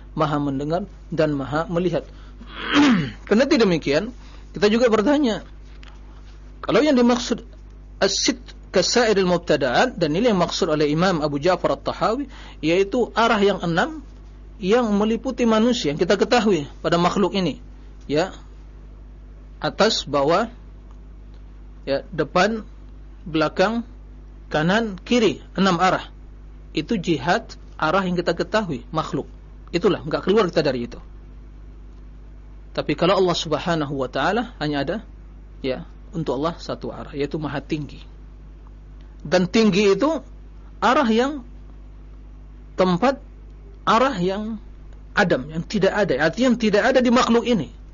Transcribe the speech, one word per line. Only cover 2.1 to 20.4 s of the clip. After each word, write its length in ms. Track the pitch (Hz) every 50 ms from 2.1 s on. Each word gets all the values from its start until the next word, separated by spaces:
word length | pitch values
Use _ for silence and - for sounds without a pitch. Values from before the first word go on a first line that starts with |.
| - - - - - - - - - - - - -
<clears throat> 540 | 294 294 285 240 180 147 123 107 - - -
Karena 160 | 202 220 277
tidak 240 | 277 330 254 226 196
demikian, 400 | 175 151 - 151 139 156 202 233 - - - - - - - - - 135
kita 80 | 170 214 208
juga 160 | 233 254 240
bertanya, 560 | 214 214 202 240 294 294 302 233 208 - - - - - - - - - - - - - - - - - - - - - - - - - -
kalau 160 | - 143 208
yang 160 | 294 311 277 247
dimaksud 480 | 240 240 247 240 - - 240 - - - - - - - - - - - - -
as-sitt 400 | - 196 - - - - 262 - - - - - - - -
kasairil 560 | 196 175 - - 247 247 220 214 190 190 180
mubtada'at, 680 | 180 170 175 - 156 139 139 127 120 151 226 254 - -
dan 160 | 170 147 147 175
ini 160 | 240 254 214
yang 80 | 185
maksud 280 | 170 156 - - 202 170
oleh 200 | 151 151 156 143
Imam 320 | 151 160 175 196 185 156
Abu 160 | 143 156 143 143
Ja'far 400 | 139 180 180 175 - 151 139 135
At-Tahawi, 520 | - 135 120 - 156 190 220 269 285 - - - - - - -
yaitu 480 | - 151 170 185 196 196 - 247 220 - -
arah 240 | - 226 226 233 208
yang 240 | 202 202 190 165
enam 400 | - 175 165 175 220 320 311 311 - - - - - - - - - - - -
yang 320 | 202 180 214 247 247 214 208 202
meliputi 480 | 208 220 226 220 - 262 247 - 247
manusia, 480 | 226 220 214 220 247 240 240 - 151 143
yang 80 | 156
kita 160 | 190 170 214 180
ketahui 480 | - 214 247 247 202 220 196 160 143 131 - -
pada 160 | - 165 165 170
makhluk 400 | 175 - - 226 208 175 - 196
ini, 240 | 185 156 - - - - - - - - - - - -
ya, 240 | 139 151 180 190 - - - - - - - - - - - - - - - - - - - - - - - - - -
atas, 440 | - 151 - - 196 220 214 - -
bawah, 440 | 147 135 143 139 147 170 190